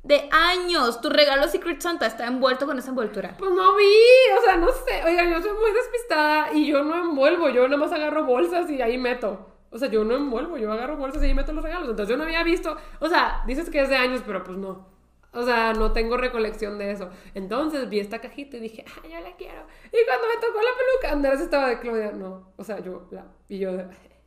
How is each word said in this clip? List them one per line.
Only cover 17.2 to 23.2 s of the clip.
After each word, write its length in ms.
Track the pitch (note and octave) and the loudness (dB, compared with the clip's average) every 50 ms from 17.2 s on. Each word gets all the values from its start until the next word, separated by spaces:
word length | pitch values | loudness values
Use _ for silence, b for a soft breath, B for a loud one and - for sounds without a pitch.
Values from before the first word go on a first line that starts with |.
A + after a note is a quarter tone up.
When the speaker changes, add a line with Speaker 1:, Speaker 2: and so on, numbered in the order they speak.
| B B B | B B B
Speaker 2:
Entonces 520 | G3 F#3+ F#3 G#3+ B3+ D#4 D#4 D#4 C#4 B3 G3 | -12 -8 -6 -4 -2 -2 -2 -2 -4 -6 -2
vi 120 | G3+ G#3 | -4 -4
esta 200 | G3+ G3+ A3+ A3+ | -4 -4 -10 -12
cajita 360 | B3 A#3+ - - C#4+ C#4 - | -12 -14 -16 -16 -16 -14 -14
y 40 | A#3+ | -12
dije, 240 | A3+ A3 A3 - - - | -12 -12 -14 -16 -20 -18
"Ah, 180 | - - - | -20 -20 -18
yo 140 | D#4+ D#4+ E4+ | -16 -16 -16
la 160 | E4+ F4 F4+ | -16 -16 -18
quiero". 280 | - F#4 - - - - B B B B B | -18 -18 -18 -16 -18 -20 B B B B B
Y 120 | - A4+ A4+ | 2 2 2
cuando 200 | C5 A#4+ A#4 A#4 | 2 2 0 0
me 140 | A4+ A#4 A#4 A4+ | -2 -2 -2 -2
tocó 160 | A#4 - G#4 | -2 0 0
la 100 | A4 B4 B4+ | 0 0 0
peluca, 360 | B4+ B4+ C5 C5 C5 - D4 | 0 0 0 0 0 0 -2
Andrea 220 | D4+ D4 C#4 C4+ C4+ | -2 0 0 0 0
estaba 340 | C4+ E4+ - D4+ C#4 C4+ B3+ | 0 -2 -2 0 0 0 0
de, 100 | A#3 A#3+ | -2 -4
"Claudia, 320 | - A#3+ A3+ A3 G#3+ G#3 | -4 -4 -4 -4 -4 -4
no". 420 | G#3 G#3 F#3+ F#3 F#3+ F#3+ F#3 _ _ | -8 -8 -12 -12 -12 -14 -18 _ _
O 80 | - G3 | -18 -12
sea, 160 | G#3 G#3 F#3 | -12 -12 -10
yo 260 | F3+ F#3 F3+ F3+ - - | -10 -12 -14 -14 -16 -18
la, 140 | G3 F#3 | -18 -18